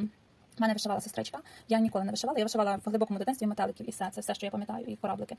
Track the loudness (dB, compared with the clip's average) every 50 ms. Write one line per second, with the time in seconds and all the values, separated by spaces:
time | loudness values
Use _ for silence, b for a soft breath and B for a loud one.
0 | 0 -4 -6 _ _ _ _ _ -20 _ -2 2 2 2 4 2 0 0 0 -2
1 | -2 -4 -4 -4 -4 -4 -6 -10 B B B B B 2 4 4 4 4 2 0
2 | 0 0 0 0 0 0 2 2 2 2 2 2 4 4 2 0 0 0 2 2
3 | 2 2 2 0 0 0 0 2 0 0 2 2 0 0 -2 -6 -8 -8 -6 -4
4 | -4 -4 -4 -4 -4 -4 -2 -2 -2 -4 -2 -4 -4 -4 -6 -6 -6 -8 -6 -4
5 | -2 -2 -2 -2 -4 -8 -10